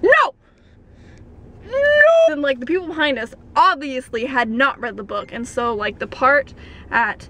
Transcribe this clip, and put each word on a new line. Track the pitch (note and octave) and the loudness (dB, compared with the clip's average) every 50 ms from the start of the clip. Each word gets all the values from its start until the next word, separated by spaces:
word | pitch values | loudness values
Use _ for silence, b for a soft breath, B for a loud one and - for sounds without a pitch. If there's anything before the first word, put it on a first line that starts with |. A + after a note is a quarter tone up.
No! | - G4 C#5 E5 D5 - - _ b b b b b b b b b b b b b b b b b - - - - - - - - | 4 4 4 4 2 0 -2 _ b b b b b b b b b b b b b b b b b -20 -20 -20 -20 -20 -20 -20 -18
No! | G#4 A#4+ C5+ C#5+ D5 D5 D5+ D5 D#5 E5 E5 E5 E4 | -6 -2 0 2 4 4 6 6 6 6 6 4 4
And, | D#4 C#4+ | 2 0
like, | C#4+ C#4 C4+ B3 | -2 -2 -2 -4
the | B3 | -4
people | A#3+ D#4+ F#4 F4+ | -4 -4 -4 -4
behind | D#4+ E4+ D#4 D#4 D4 C#4 A#3 | -6 -4 -2 0 0 0 -2
us | G#3+ - - - - - - | -6 -12 -14 -20 -20 -6 0
obviously | - D#4+ F#4+ F#4 C#4+ C#4 D4 C4 B3+ B3+ - - A#3 A3+ | 2 4 4 2 0 -6 -8 -8 -8 -10 -8 -8 -6 -6
had | C4 C4+ B3+ A#3+ A3 | -4 -2 -2 -2 -2
not | A3 A#3 C4+ C#4 - - | 0 0 0 0 0 -4
read | G3 A#3+ G3+ | -8 -10 -10
the | G3+ G#3 | -10 -12
book, | G3+ G#3 G#3 - - | -8 -8 -8 -8 -8
and | - A3+ A#3 | -12 -12 -12
so, | B3 - - A#3+ A#3+ A#3 | -8 -6 -4 -4 -2 -4
like, | G#3 G#3 A3 G#3 - | -2 -4 -6 -6 -6
the | A3+ | -10
part | G#3 - - C4+ B3+ C#4 C#4+ - - - B B B B B B B | -10 -6 0 2 4 4 4 0 -2 -12 B B B B B B B
at | - - A#3 G#3+ G3+ - - | -2 -2 0 -2 -4 -8 -14